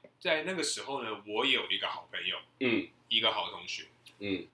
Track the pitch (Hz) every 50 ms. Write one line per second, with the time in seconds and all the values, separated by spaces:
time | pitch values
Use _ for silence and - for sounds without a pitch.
0 | - - _ _ - 180 160 156 147 175 190 170 151 - - 107 98 135 139 131
1 | 120 110 107 101 101 104 104 113 131 139 127 113 - - 95 98 101 - - -
2 | - - - 90 85 92 87 - - - _ _ 135 123 113 98 - - - _
3 | _ _ - 113 110 110 110 107 98 - - 90 90 - - - - - - _
4 | _ - - - 101 101 95 87 82 -